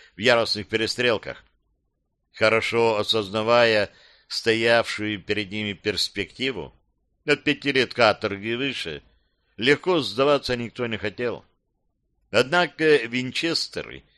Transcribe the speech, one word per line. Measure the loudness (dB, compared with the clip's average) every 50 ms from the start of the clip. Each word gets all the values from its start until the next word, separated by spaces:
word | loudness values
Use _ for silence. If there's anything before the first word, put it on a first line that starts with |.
| -20 _ _
в | 0
яростных | 2 4 4 4 2 0 -2 -6 -4
перестрелках. | -2 -2 -2 0 -2 -2 0 0 0 0 0 -4 -8 -14 -14 -18 _ _ _ _ _ _ _ _ _ _ _ _ _ _ _ _ _ _
Хорошо | 0 2 2 4 2 0 0 0 2 2 2 2
осознавая | 0 0 -2 -2 -2 -2 -2 -4 -2 2 4 4 6 6 6 4 2 0 -2 _ _ _ _ _ _ _
стоявшую | -12 -10 -4 0 0 0 2 4 4 4 4 2 0 -4 -6 -6 -6 -6 -6
перед | -4 -4 -4 -4 -4 -6
ними | -6 -6 -6 -6 -8
перспективу, | -6 -4 -4 -4 -2 -4 -6 -6 -8 -8 -8 -8 -6 -6 -6 -6 -6 -10 -14 -16 _ _ _ _ _ _ _ _ _ -4
от | -2 -2 0 0
пяти | -2 -2 -2 -2 0
лет | 0 0 0 0 2
каторги | 4 4 4 4 2 -2 -6 -6 -6 -6 -6
и | -6
выше, | -4 -6 -6 -6 -8 -8 -10 -10 -12 -14 _ _ _ _ _ _ _ _ _ _
легко | -2 2 2 2 2 2 0 0 0
сдаваться | -2 -2 -2 0 2 2 2 0 0 -2 -4
никто | -4 -6 -8 -8 -8 -6
не | -6 -6
хотел. | -6 -6 -8 -6 -6 -6 -6 -6 -8 -12 _ _ _ _ _ _ _ _ _ _ _ _ _ _ _ _ _
Однако | 2 2 2 2 2 2 2 0 0 2 4 4 4
Винчестеры | 4 4 0 -4 -4 -4 -4 -4 -4 -2 -2 -2 -2 -4 -6 -8 -10 -10 -10 -14 -18 -20 _ _